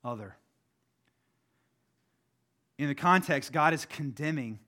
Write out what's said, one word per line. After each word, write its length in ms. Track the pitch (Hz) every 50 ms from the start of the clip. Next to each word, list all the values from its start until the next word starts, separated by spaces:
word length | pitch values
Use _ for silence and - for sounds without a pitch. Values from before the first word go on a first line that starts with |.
| -
other." 340 | 123 120 107 104 98 - _ _ _ _ _ _ _ _ _ _ _ _ _ _ _ _ _ _ _ _ _ _ _ _ _ _ _ _ _ _ _ _ _ _ _ _ _ _ _ _ _ _ _ _ _ _ _ _
In 120 | - 147 143
the 60 | 139
context, 580 | 139 165 175 185 185 185 - 156 139 127 - 135
God 200 | 160 151 160 165
is 120 | 147 -
condemning 720 | - - - 151 139 117 - 147 156 160 147 127 113 107 107 -